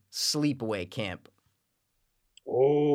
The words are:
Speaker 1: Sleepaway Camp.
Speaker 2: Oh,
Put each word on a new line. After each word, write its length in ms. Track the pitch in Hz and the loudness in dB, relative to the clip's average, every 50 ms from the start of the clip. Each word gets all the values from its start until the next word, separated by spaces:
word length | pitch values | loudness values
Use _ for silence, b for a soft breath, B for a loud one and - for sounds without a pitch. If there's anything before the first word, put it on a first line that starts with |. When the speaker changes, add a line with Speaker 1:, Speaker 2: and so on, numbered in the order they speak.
| _ _ | _ _
Speaker 1:
Sleepaway 760 | - - - - - 151 151 147 135 135 117 110 104 98 90 - | -8 -4 -4 -2 0 0 0 0 0 -2 -4 -4 -4 -4 -4 -6
Camp. 380 | - 117 107 95 87 - - - _ _ _ _ _ _ _ _ _ _ _ _ _ _ _ _ _ _ _ _ _ - - | -6 -6 -6 -6 -6 -10 -14 -20 _ _ _ _ _ _ _ _ _ _ _ _ _ _ _ _ _ _ _ _ _ -18 -8
Speaker 2:
Oh, 480 | - - 120 135 143 147 147 147 147 | -2 2 2 4 4 4 4 2 2